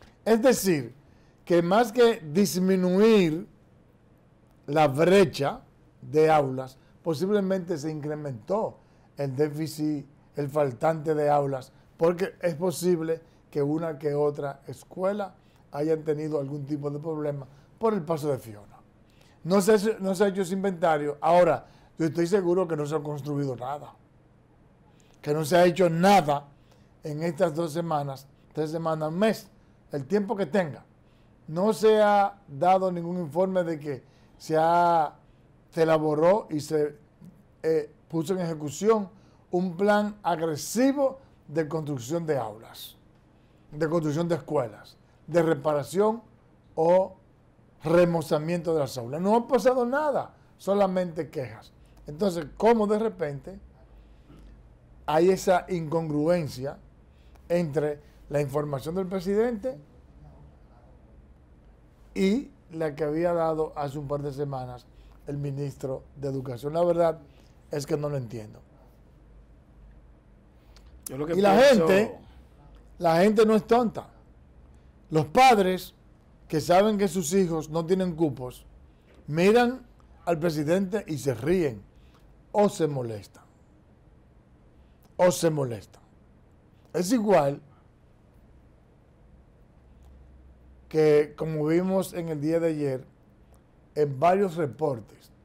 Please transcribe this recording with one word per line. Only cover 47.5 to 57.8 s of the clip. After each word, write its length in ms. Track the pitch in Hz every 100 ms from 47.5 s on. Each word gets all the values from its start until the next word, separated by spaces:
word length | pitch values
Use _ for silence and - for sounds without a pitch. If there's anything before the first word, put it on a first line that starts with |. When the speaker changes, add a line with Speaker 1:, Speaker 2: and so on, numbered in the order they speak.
| _ _ _
Speaker 1:
remozamiento 880 | 160 175 175 170 156 156 156 175 165
de 60 | 160
las 180 | 131 127
aulas. 220 | 117 147
No 160 | 190 226
ha 120 | 233
pasado 380 | 254 226 254 240
nada, 480 | 277 302 226 120 - _ _
solamente 720 | - 202 190 185 180 160 147
quejas. 440 | 156 120 107 - _ - - -
Entonces, 400 | 147 202 170 143 -
¿cómo 300 | 214 233 208
de 100 | 208
repente 600 | 226 180 156 139 175 196 - - - - - - - - - - - - - - -
hay 240 | 156 180
esa 360 | 185 - 180 -
incongruencia 1080 | 180 160 165 165 147 151 175 143 110 135 - - _ - _ - - -
entre 540 | 175 165 143